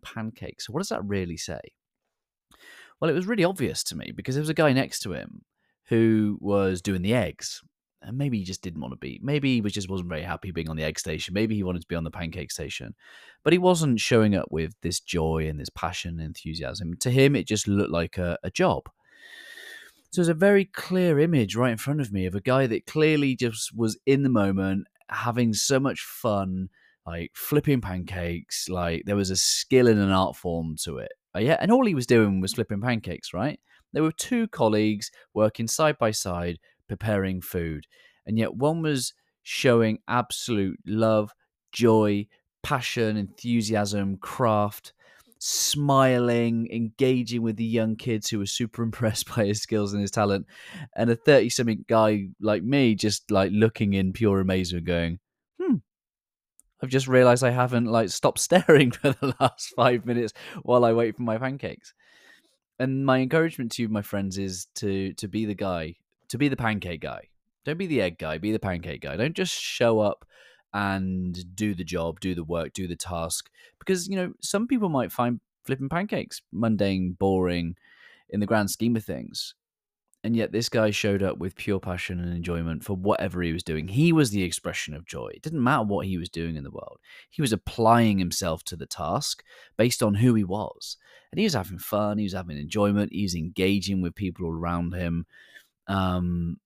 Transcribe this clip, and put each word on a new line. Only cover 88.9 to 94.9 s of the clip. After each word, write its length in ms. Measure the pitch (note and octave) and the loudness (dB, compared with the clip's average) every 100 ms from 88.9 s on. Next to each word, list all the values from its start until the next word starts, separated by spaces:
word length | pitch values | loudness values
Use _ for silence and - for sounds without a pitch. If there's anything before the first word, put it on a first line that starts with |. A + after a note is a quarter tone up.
| - D#2+ G2+ D3 - _ - - - | -8 -4 -2 -4 -8 _ -20 -20 0
based 280 | A#2+ - | 0 2
on 100 | A2 | 0
who 220 | G2+ B2 A2+ | 4 4 4
he 80 | |
was. 540 | F#2+ G2+ G#2 - - - _ - _ | 2 -2 -6 -10 -16 -16 _ -20 _
And 80 | - | -2
he 60 | G#3+ | 0
was 100 | C#3 | 0
having 240 | F#2 F2+ | -4 -10
fun, 400 | - G#2 G#2 G#2 | -4 -2 0 -2
he 60 | G2+ | -2
was 80 | |
having 260 | F#2 E2+ D2 | -4 -8 -8
enjoyment, 520 | D2+ G#2 G2+ G2+ G#2 | -6 0 2 2 0
he 120 | F2+ | -2
was 100 | G2+ | -4
engaging 680 | E2+ D#2+ - F#2 G2+ F2+ G2 | -4 -6 0 2 2 0 -2
with 100 | F2 | -4
people 340 | - G2 E2 F2 | -4 -8 -6 -6
around 460 | E2 E2+ F2 F2 | -4 -4 -2 -4